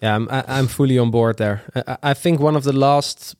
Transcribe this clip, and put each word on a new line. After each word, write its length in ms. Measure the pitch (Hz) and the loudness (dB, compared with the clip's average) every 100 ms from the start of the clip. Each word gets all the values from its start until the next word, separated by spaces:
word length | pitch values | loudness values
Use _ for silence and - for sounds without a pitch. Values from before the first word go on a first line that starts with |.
Yeah, 140 | 107 107 | -2 -2
I'm, 120 | 113 | -2
I, 120 | 131 - | -6 -4
I'm 200 | 131 131 | -2 -2
fully 300 | - 135 127 | 0 2 2
on 140 | 117 | 2
board 260 | 117 113 110 | 2 0 0
there. 240 | 107 101 - 127 | -2 -4 -6 -8
I, 80 | 127 | -8
I, 100 | - 143 | -4 -4
I 20 | 139 | 0
think 240 | 175 156 | 0 2
one 160 | 151 151 | 2 2
of 80 | |
the 100 | 135 | 0
last 640 | 135 139 143 143 - - | 2 4 2 0 -8 -16